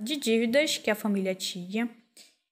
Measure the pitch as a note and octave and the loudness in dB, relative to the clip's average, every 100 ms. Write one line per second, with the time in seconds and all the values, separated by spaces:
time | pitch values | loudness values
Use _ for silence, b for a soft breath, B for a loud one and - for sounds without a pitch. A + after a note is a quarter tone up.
0 | G#3+ D4 A#3 A3+ A#3 C4+ D4+ - - G#3 | -6 -2 2 2 4 4 2 0 -2 0
1 | G#3+ G3 F#3+ F#3 - F#3 F3 G#3+ A#3 - | 0 0 0 -4 -6 -8 -6 -2 -4 -6
2 | _ b b b _ | _ b b b _